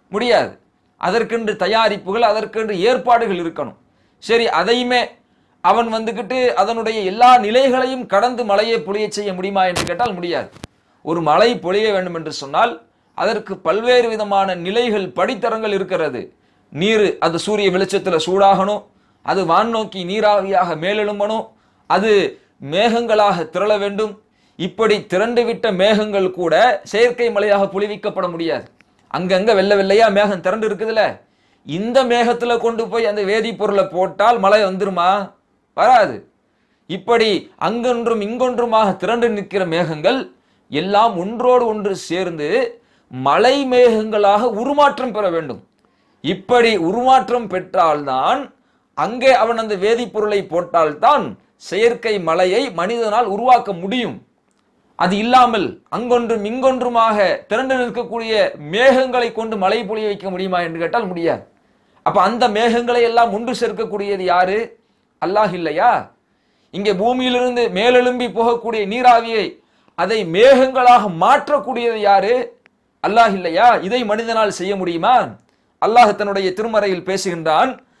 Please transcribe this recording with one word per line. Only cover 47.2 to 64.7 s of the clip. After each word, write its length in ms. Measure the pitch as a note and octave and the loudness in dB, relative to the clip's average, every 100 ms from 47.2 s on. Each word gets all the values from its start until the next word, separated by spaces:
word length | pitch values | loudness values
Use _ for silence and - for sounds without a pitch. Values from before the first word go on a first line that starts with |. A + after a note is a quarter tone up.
| - A#3+ G#3+ | 2 -4 -4
பெற்றால்தான் 1080 | F#3 - F#3 E3 D3 C#3 C3 D3+ C4+ C4+ _ _ _ _ | -8 -4 0 2 0 -2 -2 0 -2 -4 _ _ _ _
அங்கே 400 | - F3 A#3+ C4 | -6 -6 0 2
அவன் 240 | A#3+ A3+ A3+ | 4 2 -2
அந்த 180 | A3 G3 | -4 -2
வேதிப்பொருளை 640 | G#3 A#3 A3+ G#3+ G#3 G3+ | 0 0 -2 -4 -2 -2
போட்டால்தான் 920 | F3 E3+ F3 E3+ D#3 D3+ B3 C#4 E3 - _ _ | -2 -4 -2 0 0 2 2 2 0 -12 _ _
செயற்கை 640 | - F#3 A#3 A#3+ A3+ G3+ | -8 0 0 0 -4 -4
மழையை 500 | E3 E3+ F#3 G#3+ C4+ | -2 0 2 0 -2
மனிதனால் 540 | E3+ F#3 A#3 A3 G#3+ | -4 -4 -2 -2 0
உருவாக்க 480 | A3+ G3+ B3 A#3+ G#3 | 0 0 4 4 2
முடியும். 540 | E3+ F#3+ B3 G3+ - _ _ _ _ _ _ _ - | -8 -4 -4 -4 -8 _ _ _ _ _ _ _ -4
அது 200 | F3+ G3+ | 0 0
இல்லாமல் 680 | A#3 B3+ A#3+ A3 C3 - - F3 | 4 4 4 2 -4 -6 -10 -6
அங்கொன்றும் 480 | A#3+ A#3+ A#3 A3 | 0 0 0 -4
இங்கொன்றுமாக 1000 | G#3 B3+ C4 C4 B3 A#3 A3+ G#3 F#3 - - | -4 -2 0 0 0 0 2 2 0 -2 -4
திரண்டு 280 | A3 C4+ | -4 -2
நிற்கக்கூடிய 580 | C4 A#3+ A3+ A#3 A3+ A3+ G#3+ F3+ - D3 | -2 -2 -6 -6 -6 -2 0 0 -4 -6
மேகங்களை 640 | G3 C4 C4 C4 B3 A#3 | 2 4 4 2 0 -2
கொண்டு 240 | A3 A3 G#3 | -4 -6 -2
மழை 280 | F#3+ A3+ | 0 0
பொழிய 220 | G3 A3 G#3+ | -4 -4 -4
வைக்க 240 | G3+ F#3+ | -6 -6
முடியுமா 300 | F3+ F#3+ F3+ | -6 -4 -2
என்று 180 | E3+ E3 | -4 -4
கேட்டால் 280 | E3 A#3 G3 | -2 -2 -4
முடியாது. 400 | F3 E3 A2 - _ _ _ _ _ | -4 -2 -2 -8 _ _ _ _ _
அப்ப 200 | D#3+ F#3 | -2 2
அந்த 260 | F#3+ A#3 B3 | 0 2 0
மேகங்களை 520 | G#3 A#3 A#3 A#3+ A#3+ | 2 0 0 0 0
எல்லாம் 320 | A#3 A#3 A#3 | 2 2 2
ஒன்று 200 | G3+ A#3+ | 0 -4
சேர்க்கக்கூடியது 680 | A#3+ A#3 G3 G#3 G3+ G3+ G3 | -4 -4 -4 -6 -6 -4 -4
யாரு? 580 | F#3 F3+ F#3 G#3 A3+ | 0 2 2 0 -6